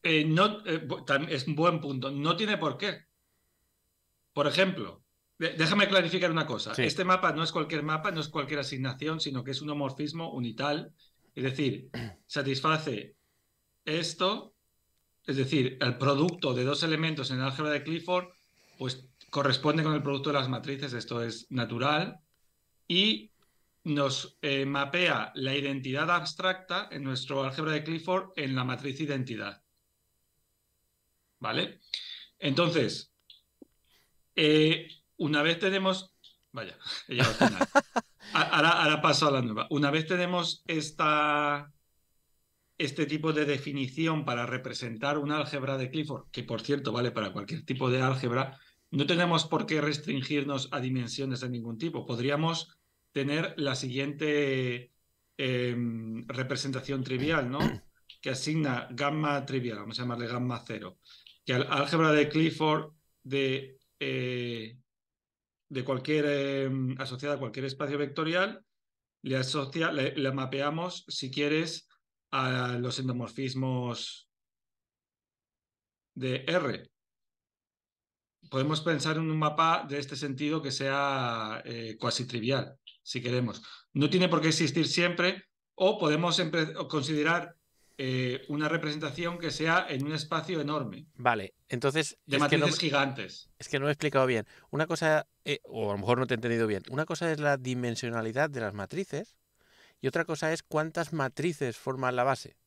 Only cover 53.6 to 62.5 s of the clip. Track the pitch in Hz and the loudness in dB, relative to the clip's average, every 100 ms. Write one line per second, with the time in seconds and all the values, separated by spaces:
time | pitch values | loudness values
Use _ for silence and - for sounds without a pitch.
53.6 | 139 123 135 127 139 151 156 147 139 131 | -2 -2 -4 -2 -4 -2 0 2 2 0
54.6 | 127 120 120 _ _ _ _ - 135 123 | 0 -4 -10 _ _ _ _ -4 -2 0
55.6 | 123 120 120 113 113 113 131 123 135 135 | 0 0 -2 -4 -6 -8 -6 -6 -4 -4
56.6 | 135 131 131 139 131 127 143 160 123 139 | -4 -6 -4 -4 -2 -2 2 0 0 0
57.6 | - - - _ _ - 139 131 151 156 | 0 -2 -14 _ _ -10 -6 -4 0 0
58.6 | 147 123 - 123 143 151 151 143 135 131 | 2 0 -4 -2 -2 0 0 0 0 -4
59.6 | 120 104 104 113 123 120 117 120 123 117 | -2 -6 -8 -6 -4 -4 -4 -2 -2 -4
60.6 | - 107 - - _ - - - - 127 | -6 -10 -10 -16 _ -20 -20 -14 0 0
61.6 | - 135 143 165 160 151 147 156 160 | 2 2 2 4 6 6 6 4 2